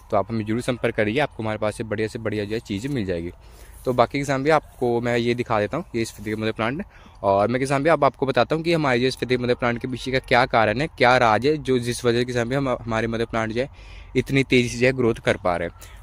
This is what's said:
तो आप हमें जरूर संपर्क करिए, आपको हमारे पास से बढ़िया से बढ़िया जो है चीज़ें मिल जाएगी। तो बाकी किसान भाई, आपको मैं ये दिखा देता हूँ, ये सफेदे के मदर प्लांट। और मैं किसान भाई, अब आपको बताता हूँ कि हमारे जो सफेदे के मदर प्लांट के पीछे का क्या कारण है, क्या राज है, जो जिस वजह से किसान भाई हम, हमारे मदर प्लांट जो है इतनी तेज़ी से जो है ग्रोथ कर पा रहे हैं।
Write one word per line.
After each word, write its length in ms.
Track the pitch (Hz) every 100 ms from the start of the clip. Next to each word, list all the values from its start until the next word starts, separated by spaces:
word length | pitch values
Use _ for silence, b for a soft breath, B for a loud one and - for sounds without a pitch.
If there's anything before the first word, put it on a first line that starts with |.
| -
तो 60 | 104
आप 120 | 98
हमें 160 | 113 107
जरूर 160 | 110
संपर्क 340 | 123 123 120 113
करिए, 240 | 107 117
आपको 240 | 143 -
हमारे 140 | 110 107
पास 180 | 107 -
से 60 |
बढ़िया 240 | 113 107 110
से 120 | 120
बढ़िया 260 | 113 104 101
जो 80 |
है 60 | 110
चीज़ें 280 | - 98 131
मिल 160 | 143 95
जाएगी। 260 | 87 85 - B B B B -
तो 80 |
बाकी 260 | 127 117 139
किसान 240 | 143 135
भाई, 80 | 139
आपको 480 | 156 - - 123 120
मैं 160 | 120 120
ये 160 | 120 120
दिखा 240 | 117 110
देता 180 | 104 139
हूँ, 80 | 185 117
ये 100 | 113
सफेदे 240 | - 107
के 60 | 107
मदर 160 | 110
प्लांट। 320 | 110 113 147 208 B B B
और 240 | 101 98 107
मैं 120 | 127
किसान 240 | 131 139
भाई, 80 | 143
अब 120 | 156 143
आपको 200 | - 131
बताता 300 | 131 117 160
हूँ 80 |
कि 100 | 165
हमारे 260 | 170 143 123
जो 100 | 127
सफेदे 260 | 127 123 127
के 60 |
मदर 120 | 123 120
प्लांट 260 | 120 120
के 60 | 131
पीछे 240 | 120 -
का 80 | 131
क्या 240 | - 123 -
कारण 340 | 123 107 110
है, 60 | 160
क्या 280 | - 123 127
राज 280 | 120 107 127
है, 80 | 156
जो 220 | 127 131
जिस 240 | 120 117 123
वजह 140 | 117
से 60 | 123
किसान 240 | 123 117
भाई 80 | 135
हम, 120 | 135
हमारे 360 | 120 113 113 113
मदर 180 | 113 117
प्लांट 260 | 117 110
जो 100 | 110
है 80 | 139 B B B B 127
इतनी 280 | 120 135 135
तेज़ी 240 | 127 120
से 80 | 120
जो 80 | 123
है 80 |
ग्रोथ 220 | 131 117 117
कर 220 | - 101
पा 180 | 90 85
रहे 100 | 85
हैं। 260 | - - -